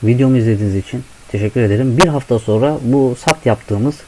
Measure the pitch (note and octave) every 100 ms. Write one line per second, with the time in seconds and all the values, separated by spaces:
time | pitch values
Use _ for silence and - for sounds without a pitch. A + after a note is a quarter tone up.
0 | G#2+ B2 C3 C3 A2+ G#2 G#2 G2 F#2 B2
1 | B2+ - - G2+ G#2 B2+ A2+ G#2 C3 B2
2 | F3+ D3 - - - G#2+ C3+ D3+ B2 C#3
3 | C3+ B2+ - D#3 - G#2+ - G2+ B2+ D3